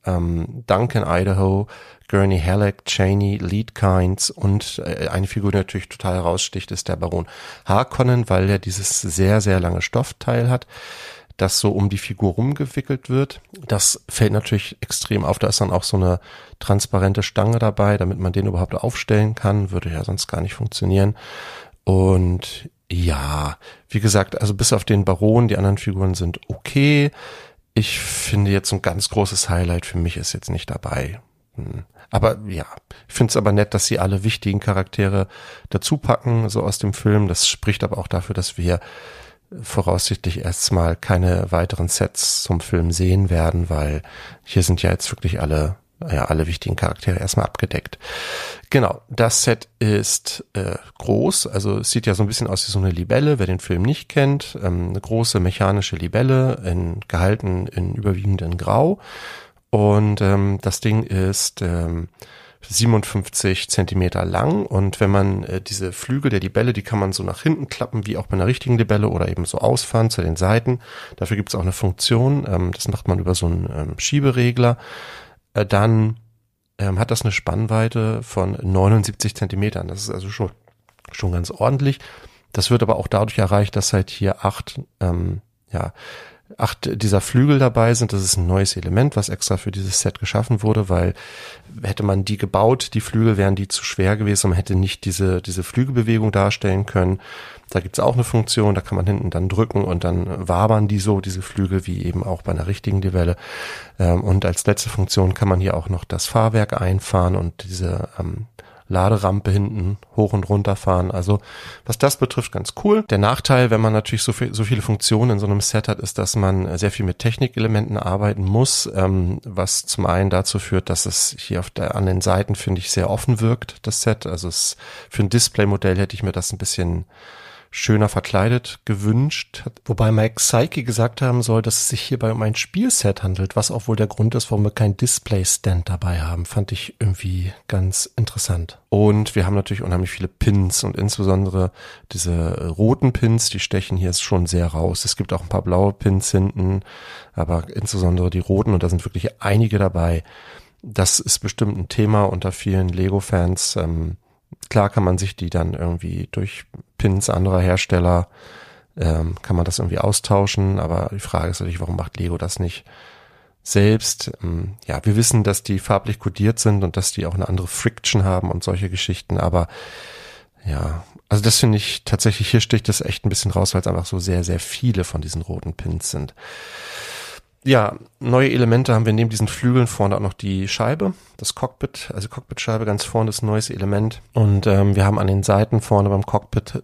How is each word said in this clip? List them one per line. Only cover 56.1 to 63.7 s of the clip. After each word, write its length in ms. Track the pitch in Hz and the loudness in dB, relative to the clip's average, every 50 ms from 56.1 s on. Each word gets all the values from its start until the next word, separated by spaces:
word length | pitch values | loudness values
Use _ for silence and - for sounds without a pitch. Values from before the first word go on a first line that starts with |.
| - 110 127 131 131 131 131 131 - - 98 | 0 2 2 4 4 4 4 2 0 -2 -2
in, 360 | 90 87 90 87 85 85 98 - - | -2 -2 0 -2 -2 -4 -6 -6 -2
gehalten 580 | - 87 90 98 107 110 - 95 90 90 95 | 0 2 2 2 2 0 0 -2 -2 -2 -4
in, 280 | - - 92 90 92 - | -4 -4 -4 -4 -2 -2
überwiegend 480 | - 104 101 92 92 101 101 95 92 | -2 -2 -2 -2 0 0 0 0 0
in 140 | 87 82 87 | -2 -4 -4
Grau 420 | 87 87 92 101 117 147 175 202 - - - - - - - - - - - _ _ _ - | -2 0 2 2 4 4 2 0 -2 -6 -16 -18 -16 -16 -16 -16 -18 -20 -20 _ _ _ -2
und, 500 | - 107 104 104 101 104 107 104 104 - | 2 4 6 6 6 6 4 2 2 2
ähm, 380 | 104 95 98 101 98 98 98 95 | 2 2 4 4 2 2 0 0
das 180 | - 95 - - | -2 -4 -4 -2
Ding 220 | - 110 107 110 | 0 0 2 0
ist, 600 | - - 98 95 95 95 98 - - - - - | 0 0 0 0 0 0 0 -2 -4 -4 -4 -4
ähm, 460 | 101 87 87 85 82 82 85 85 85 - _ - - - - - - - _ _ - | -4 -2 -2 -2 -2 -2 -4 -4 -6 -8 _ -18 -20 -20 -20 -20 -20 -20 _ _ -12
siebenundfünfzig 1040 | - 107 - 117 117 113 107 104 - - 101 92 - - - - 95 95 - - | -4 -2 2 4 4 4 2 2 0 -2 -4 -4 -4 -4 -2 0 0 0 0 -2
Zentimeter 560 | - | -4